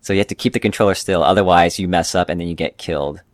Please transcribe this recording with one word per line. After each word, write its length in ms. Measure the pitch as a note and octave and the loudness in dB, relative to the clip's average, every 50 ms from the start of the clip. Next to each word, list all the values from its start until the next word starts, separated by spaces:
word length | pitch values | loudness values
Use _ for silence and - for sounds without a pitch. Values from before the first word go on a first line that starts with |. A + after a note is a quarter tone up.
So 100 | _ - G2 | _ -2 -2
you 60 | F#2+ | -2
have 80 | G2+ - | 0 -2
to 80 | G2 | -4
keep 160 | _ - B2 - | _ -4 -4 -4
the 60 | A#2 | 0
controller 360 | - G#2+ - - A2 G2+ F#2+ | -2 -2 0 2 2 2 2
still, 280 | - - - F#2+ E2+ D#2 | 0 -2 -2 0 2 2
otherwise 560 | C#2 F#2+ G2 G2 F#2 F2+ F2 E2+ F2 - - | 4 4 4 4 4 6 6 4 4 2 -2
you 80 | F#2+ F2 | -4 -2
mess 260 | F2+ E2+ E2 - - | 0 0 0 0 0
up 140 | F#2 F2 - | -2 -2 -2
and 100 | F2 F2 | -4 -6
then 60 | E2+ E2+ | -6 -6
you 60 | E2+ | -6
get 220 | D#2 E2 - - _ | -4 -6 -6 -6 _
killed. 440 | - - E2 D2+ C#2+ C#2+ D2 E2 _ _ | -8 -6 -4 -4 -4 -4 -6 -10 _ _